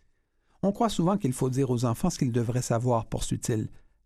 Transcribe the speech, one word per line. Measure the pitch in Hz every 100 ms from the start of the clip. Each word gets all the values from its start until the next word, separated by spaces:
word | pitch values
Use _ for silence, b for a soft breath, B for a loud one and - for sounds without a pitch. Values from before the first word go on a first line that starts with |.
| b b b b b b
On | 196
croit | 196 240
souvent | - 170 202
qu'il | 131
faut | - 131
dire | 127 131
aux | 123
enfants | 123 113 180
ce | -
qu'ils | 135
devraient | 120 117 123
savoir », | - 117 123 113 110
poursuit-il. « | 117 - 117 - 110 - b b b